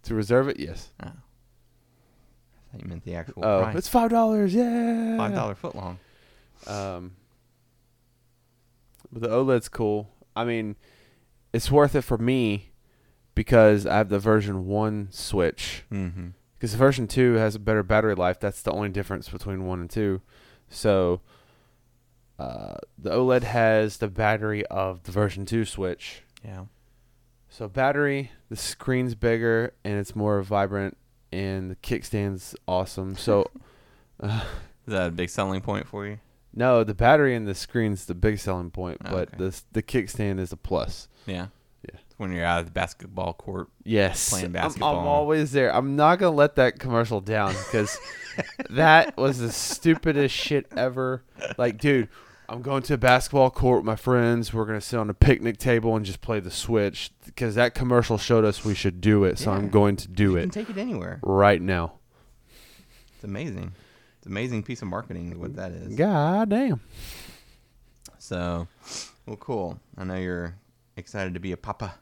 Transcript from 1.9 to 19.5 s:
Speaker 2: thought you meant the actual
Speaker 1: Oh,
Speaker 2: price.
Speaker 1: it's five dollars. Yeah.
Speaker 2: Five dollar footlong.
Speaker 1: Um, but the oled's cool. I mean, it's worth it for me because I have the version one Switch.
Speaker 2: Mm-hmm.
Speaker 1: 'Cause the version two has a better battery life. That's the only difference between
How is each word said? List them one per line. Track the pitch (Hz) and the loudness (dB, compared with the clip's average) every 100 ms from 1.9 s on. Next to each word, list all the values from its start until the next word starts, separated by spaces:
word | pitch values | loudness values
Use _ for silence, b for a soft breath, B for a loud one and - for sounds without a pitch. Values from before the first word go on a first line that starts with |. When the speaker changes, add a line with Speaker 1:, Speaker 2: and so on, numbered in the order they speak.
| _ _ _ _ _ _ _ - | _ _ _ _ _ _ _ -20
Speaker 2:
thought | - | -16
you | - | -14
meant | 85 - | -14 -10
the | 85 | -12
actual | 82 - 110 | -12 -4 0
Speaker 1:
Oh, | 98 | 2
Speaker 2:
price. | 95 165 | 2 -2
Speaker 1:
it's | - | 0
five | 247 233 | 2 2
dollars. | 233 226 214 202 | 2 2 2 2
Yeah. | 208 240 233 233 233 226 226 | 2 0 -2 -2 -2 -2 -2
Speaker 2:
Five | 214 | -2
dollar | 196 110 98 | -2 -4 -6
footlong. | - - 92 92 b b b b b _ - | -12 -10 -12 -12 b b b b b _ -12
Speaker 1:
Um, | 101 98 90 90 90 _ _ _ _ _ _ _ _ _ _ _ _ _ _ _ _ _ _ - | -8 -8 -10 -14 -20 _ _ _ _ _ _ _ _ _ _ _ _ _ _ _ _ _ _ -18
but | 117 | -8
the | 113 | 0
oled's | 117 135 120 - | 2 4 2 0
cool. | - 107 104 104 _ _ - | -4 -2 -2 -6 _ _ -4
I | |
mean, | 120 117 107 101 b b b b b _ _ | -2 -2 -4 -10 b b b b b _ _
it's | 117 - | -4 4
worth | 143 147 139 | 4 6 2
it | |
for | - 113 | -2 -2
me | 117 131 113 101 - _ _ _ _ _ _ - | 2 2 2 -2 -6 _ _ _ _ _ _ -6
because | 110 123 107 104 98 | 6 8 8 6 2
I | 104 | 0
have | 101 | 0
the | 101 | 0
version | 107 107 101 95 92 | 4 2 2 -6 -4
one | 101 107 107 101 | -2 -2 -4 -8
Switch. | - - 101 85 - - - - | -12 -4 0 0 -2 -10 -10 -8
Speaker 2:
Mm-hmm. | 101 92 87 87 - _ - | -6 -6 -8 -12 -16 _ -8
Speaker 1:
'Cause | 117 | -6
the | 107 | 4
version | 135 131 110 | 4 4 -2
two | 127 123 113 | 4 4 4
has | 110 107 | 2 -2
a | |
better | 104 107 | 0 0
battery | 92 107 110 92 | 2 2 2 0
life. | 90 92 | 0 0
That's | 101 - | -4 -4
the | - | -6
only | 95 104 | -4 -4
difference | 95 95 98 - | -6 -6 -8 -8
between | 95 104 | -12 -8